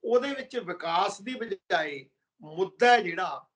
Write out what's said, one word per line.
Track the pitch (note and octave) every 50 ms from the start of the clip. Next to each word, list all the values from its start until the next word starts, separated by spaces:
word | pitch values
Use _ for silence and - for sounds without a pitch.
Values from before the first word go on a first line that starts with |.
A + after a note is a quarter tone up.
| -
ਉਹਦੇ | A#3 A3+ B3 B3 C#4
ਵਿੱਚ | C#4 C#4 B3+ - - B3
ਵਿਕਾਸ | G#3 E3 - - - E3 E3 F3 F#3+ G#3 - -
ਦੀ | G3 A3+ B3+
ਬਜਾਏ | A#3 A3+ A3+ G3 F#3+ _ _ F#3 E3 D#3 D3+ C#3+ C#3 C3 _ _ _ _ _ _ _
ਮੁੱਦਾ | - D3+ D#3 E3 F#3+ F#3+ - _ A#3 A#3+
ਹੈ | A#3+ A#3
ਜਿਹੜਾ | G#3+ F3 E3+ F#3 F#3 E3+ D3 C3 - _ _